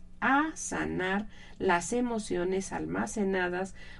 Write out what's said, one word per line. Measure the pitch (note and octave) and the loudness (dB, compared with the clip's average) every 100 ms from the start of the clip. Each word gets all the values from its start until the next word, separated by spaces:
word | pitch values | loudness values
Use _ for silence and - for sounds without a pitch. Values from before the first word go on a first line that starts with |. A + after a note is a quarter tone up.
| - - | -16 0
a | A3+ C4+ D#4 D#4 | 4 4 4 -2
sanar | - - D#3 D#3+ F#3 G3 G#3+ - - - | -4 -2 -2 0 0 0 -2 -8 -14 -2
las | F#3 F3 F3 | 4 4 4
emociones | A#3+ B3 A#3 G#3 F3+ F#3 F#3+ F#3+ | 0 2 0 -2 0 2 0 -2
almacenadas | E3+ D#3+ F3+ G#3 A3 F#3+ F#3+ F3+ F3+ F#3+ - - - | -4 -2 -2 -2 0 2 2 2 0 -4 -6 -12 -14